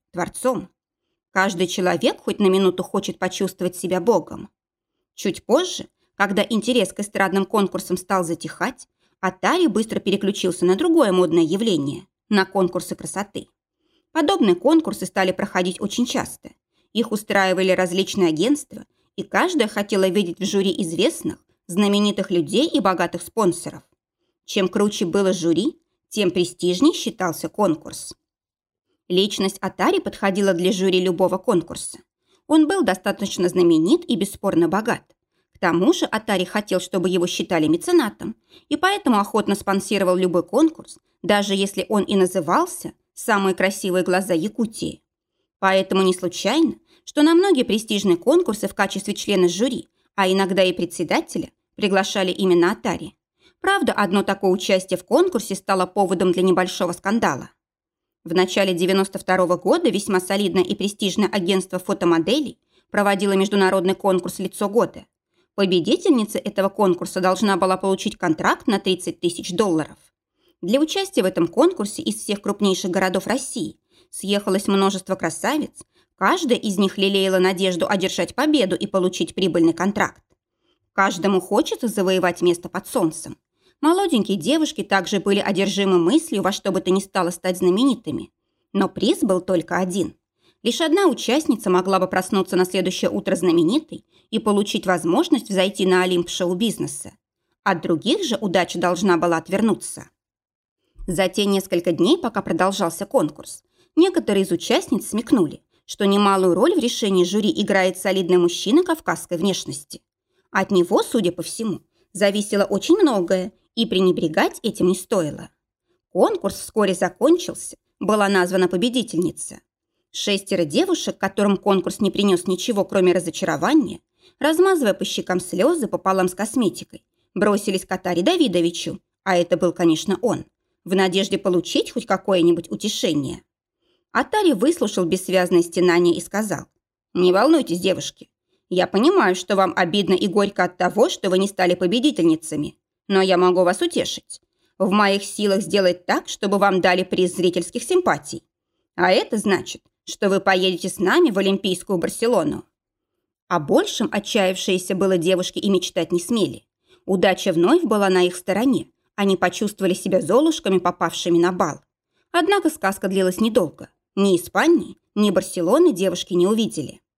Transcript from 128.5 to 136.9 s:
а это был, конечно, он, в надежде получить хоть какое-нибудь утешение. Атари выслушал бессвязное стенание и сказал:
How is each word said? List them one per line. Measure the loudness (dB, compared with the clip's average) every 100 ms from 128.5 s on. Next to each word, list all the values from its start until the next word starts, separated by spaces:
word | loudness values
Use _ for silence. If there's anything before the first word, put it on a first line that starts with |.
| 2 0 -2 -10 -10 _ _
а | -2 0
это | 2 2
был, | 0
конечно, | 2 2 2 0 -2
он, | -2 -4 -8 _ _ _
в | -4
надежде | 0 2 0 -2 -2
получить | 0 -2 0 -2 -2
хоть | -6 -4
какое-нибудь | -4 0 2 4 2 -2
утешение. | -8 -6 -4 -2 -2 -4 -10 _ _ _ _ _ _ _
Атари | -4 -2 2 2
выслушал | 2 2 0 -2 -2
бессвязное | -2 -2 0 0 2 2
стенание | 2 2 2 4 4
и | 2
сказал: | -2 -6 -4 -6 -8 _ _